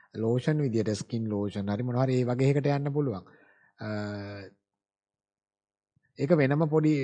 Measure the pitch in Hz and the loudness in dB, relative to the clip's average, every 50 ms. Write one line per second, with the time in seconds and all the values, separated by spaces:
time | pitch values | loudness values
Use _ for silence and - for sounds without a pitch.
0 | _ _ - 107 110 113 120 123 123 - 156 151 147 131 110 113 104 107 107 101 | _ _ -8 -4 0 0 0 0 2 0 0 2 2 0 2 0 0 0 0 -2
1 | - - - 117 113 110 104 101 101 101 92 104 98 101 104 101 123 123 120 123 | -4 -4 -4 -4 -4 -2 -2 -2 -2 -4 -4 -4 -4 -2 -2 -2 -2 -2 0 0
2 | 131 131 131 127 123 120 123 123 131 135 139 147 139 143 143 139 143 147 139 147 | 0 2 2 0 0 0 0 2 2 2 2 2 2 0 0 -2 -2 -4 -2 -2
3 | 147 135 104 92 - - - _ _ _ _ _ _ _ _ - 110 107 107 104 | -2 -2 -4 -6 -8 -14 -20 _ _ _ _ _ _ _ _ -12 -8 -8 -6 -6
4 | 104 104 104 104 101 101 101 101 98 92 - _ _ _ _ _ _ _ _ _ | -6 -6 -8 -8 -10 -10 -12 -14 -14 -18 -20 _ _ _ _ _ _ _ _ _
5 | _ _ _ _ _ _ _ _ _ _ _ _ _ _ _ _ _ _ _ _ | _ _ _ _ _ _ _ _ _ _ _ _ _ _ _ _ _ _ _ _
6 | _ _ _ - 135 139 175 156 139 131 143 147 165 151 151 156 156 156 156 143 | _ _ _ -4 0 2 4 4 4 4 4 2 2 2 2 4 4 4 4 2